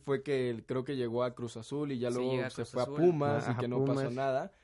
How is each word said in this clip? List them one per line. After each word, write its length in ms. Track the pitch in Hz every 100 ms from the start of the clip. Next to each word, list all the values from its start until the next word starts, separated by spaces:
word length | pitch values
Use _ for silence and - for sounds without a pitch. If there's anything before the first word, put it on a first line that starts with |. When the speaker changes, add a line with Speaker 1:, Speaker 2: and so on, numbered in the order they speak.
Speaker 1:
fue 180 | 143 135
que 260 | 147 135 123
el, 140 | 113
creo 200 | - 131
que 120 | 127 135
llegó 280 | 120 117
a 100 | 123
Cruz 220 | 123 117 117
Azul 360 | 113 143 147
y 60 | 127
ya 120 | 120
Speaker 2:
Sí, 60 | 123
Speaker 1:
luego 160 | 127
Speaker 2:
llega 140 | 131 131
a 40 |
Speaker 1:
se 60 | -
Speaker 2:
Cruz 140 | 117
Speaker 1:
fue 100 | 127
a 20 |
Speaker 2:
Azul. 120 | 123 147
Speaker 1:
Pumas 500 | 175 156 143 143 117
y 40 |
Speaker 3:
Ajá, 100 | 120
Speaker 1:
que 80 | 120
no 160 | 127
pasó 160 | 139 139
Speaker 3:
Pumas. 120 | 135
Speaker 1:
nada. 380 | 123 135 131 190 -